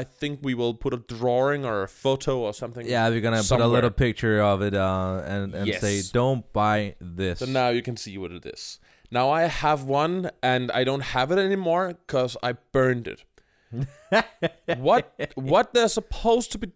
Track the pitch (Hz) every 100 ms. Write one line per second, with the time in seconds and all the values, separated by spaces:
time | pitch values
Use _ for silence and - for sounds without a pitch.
0 | 127 _ 147 143 139 120 120 113 135 123
1 | 110 113 123 123 135 143 131 104 95 -
2 | 135 135 - 131 110 107 120 120 117 120
3 | 113 117 113 113 104 123 117 120 120 -
4 | 123 107 113 107 104 98 104 98 95 95
5 | 92 92 71 101 98 - 101 92 104 101
6 | 92 120 127 131 - 104 107 107 101 -
7 | 87 85 95 87 127 131 123 120 120 117
8 | 107 98 90 87 - - - - _ _
9 | - 120 131 156 165 - 151 151 135 139
10 | 160 185 180 - 127 127 123 123 127 139
11 | 131 127 135 185 190 196 180 170 185 170
12 | - 135 127 123 123 120 _ 135 131 123
13 | 113 - _ _ _ _ _ 113 135 -
14 | - 214 - - 240 - - 143 139 233
15 | - - 143 - 135 180 240 240 226 -
16 | - - 226 233 - 208 196